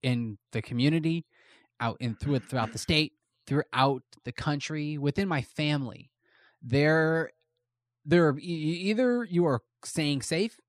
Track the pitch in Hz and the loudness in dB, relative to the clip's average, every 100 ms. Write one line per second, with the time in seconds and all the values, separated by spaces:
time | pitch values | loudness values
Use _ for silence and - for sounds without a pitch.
0 | 131 123 113 101 _ 113 - 120 139 160 | 0 -2 -4 -10 _ -8 -4 0 2 2
1 | 160 165 - _ _ _ _ _ 117 - | 0 -2 -6 _ _ _ _ _ -6 -4
2 | 123 110 143 135 - 127 110 113 - 156 | -6 -4 -2 -2 -2 -2 -2 -4 0 0
3 | 156 _ _ _ - 139 - 127 139 131 | 0 _ _ _ -2 -2 0 2 2 0
4 | _ - - - - 143 - 156 147 147 | _ -14 -12 -6 -4 -4 -4 -6 -6 -2
5 | 147 170 196 151 120 - 151 147 123 - | -2 0 -2 -2 -4 -2 0 0 -4 -10
6 | - _ _ _ _ _ 120 139 147 160 | -20 _ _ _ _ _ -2 2 4 4
7 | 160 160 160 _ _ _ _ _ _ _ | 2 0 -4 _ _ _ _ _ _ _
8 | 151 175 160 139 175 165 156 170 185 214 | 2 6 6 2 -4 -2 -2 0 0 2
9 | 254 240 220 175 170 123 _ _ - - | 2 2 0 2 2 0 _ _ -8 -2
10 | 147 143 - 165 220 - | 0 -2 -2 -2 -2 -6